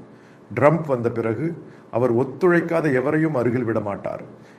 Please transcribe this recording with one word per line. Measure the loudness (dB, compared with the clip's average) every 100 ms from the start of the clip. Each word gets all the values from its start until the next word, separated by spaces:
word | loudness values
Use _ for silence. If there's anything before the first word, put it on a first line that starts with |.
| -20 -20 -20 -20 -10 2
ட்ரம்ப் | 4 4 0
வந்த | -2 -2
பிறகு | -2 -2 -2 -4 -8 -14 -20 -8
அவர் | -2 2
ஒத்துழைக்காத | 2 0 0 2 4 2 0 0
எவரையும் | 0 0 0 0
அருகில் | 0 0 0
விட | -2 -2
மாட்டார். | -4 -6 -8 -10 -12 -20 -20